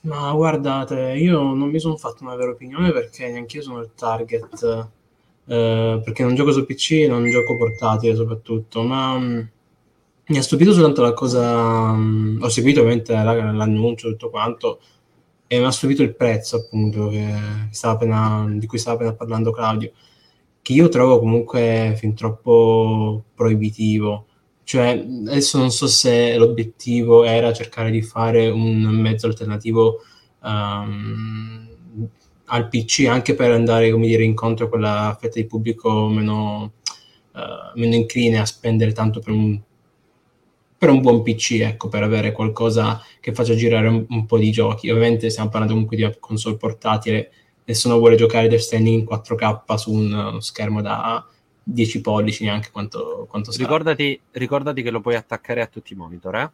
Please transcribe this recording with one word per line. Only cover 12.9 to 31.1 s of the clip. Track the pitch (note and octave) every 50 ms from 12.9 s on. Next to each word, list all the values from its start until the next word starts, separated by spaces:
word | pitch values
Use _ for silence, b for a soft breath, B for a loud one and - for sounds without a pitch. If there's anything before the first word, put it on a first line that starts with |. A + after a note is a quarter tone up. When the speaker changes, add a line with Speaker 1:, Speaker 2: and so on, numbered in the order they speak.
| A#2+ A#2 G#2+ -
Speaker 1:
la, | A#2 A2 G#2+ A2+ A#2 A#2 A2 G#2+
l'annuncio, | G#2+ G#2+ G#2+ G#2+ G#2+ G#2+ A2 A#2+ A#2 A2+ - A#2
tutto | G#2+ A2 - A#2
quanto, | - G#2 G#2+ A#2 A#2 - - A2+ G2+ b b b b b b _ _ _ _ _ _ _ _ _
e | B2 B2
mi | B2
ha | C3
stupito | A#2 - - C3+ C#3 C#3
il | C#3 A2+ A2+
prezzo, | - B2+ A#2 A2+ A2 - - -
appunto, | A#2 A2 - - G#2+ G#2+ G#2+ G#2 G#2+ G#2+ G#2
che | G#2 G#2+ G#2+ G#2 G#2 G#2 G#2 G#2 G#2 G#2+ G#2+ G#2+
stava | - - - A#2 A2
appena, | A2 A#2+ A2+ A2 A2 A2 A2 G#2+ G#2+ G#2+ G#2
di | G#2 G#2 G#2+
cui | A2 - A2+
stava | - B2 A#2
appena | A#2 A#2+ A2+ A2
parlando | A2+ A#2+ A2+ A2+ A2 A2+ A#2
Claudio, | A2 A#2 A2+ A2 A2 A2 - F3 b b b b b b b b b b b b _ _
che | _ - C3
io | C#3+ E3+ E3
trovo | - B2 B2+ C3 B2+ A#2
comunque | A2+ A2+ A2+ A#2 A#2 - - B2+ A#2 A#2 A2+ A2+ A2+ A2 G#2+ A2
fin | - G#2+ G#2+
troppo | - A#2 A2+ A2 - _ B2 A#2 A#2 A#2 A2+ A2+ A2+ A2+ A2 A2 G#2+ G#2+ G#2+ G#2+ G#2+ - _ _
proibitivo. | - A#2+ A2+ A2 G#2+ G#2+ G#2+ G#2+ - A2 G#2+ G#2+ G#2+ G#2 G#2 G#2 G#2+ - _ _ _ _ _ _ _ _ -
Cioè, | - C3 A#2+ A#2+ B2 - - - B2+ A#2+ G#2
adesso | G#2+ C#3 C#3 C#3 - -
non | C#3 B2+ B2+
so | A#2 - C#3+
se | C3 - - - B2+ A#2+ A#2+ A#2+ A#2+ A#2
l'obiettivo | A#2+ A#2 A#2 A#2 A#2 A2+ A2+ - _ - B2 A#2+ A#2+ A#2 A#2 A#2 A#2 A#2
era | A2+ A2+ A#2 A2+ A#2 A2+
cercare | - - - - - A2+ A2
di | A2 A2+
fare | A2 - - A2+ A#2 A2+ A#2 A#2 A2+ A2
un | G#2+ A2 A2+ A2+ A2+ A2
mezzo | A2 A2 G#2+ A2 A2 A2 A2 A2 -
alternativo, | A2+ A2 - A2+ G#2+ G#2 G2+ G#2+ A2+ A2 A2+ A2+ A2+ A2+ B B B B B B B _ _ -
ehm, | A#2 G#2+ G#2 G#2 G2+ G2+ G2+ G#2 G#2 G#2 G#2 G#2 G#2+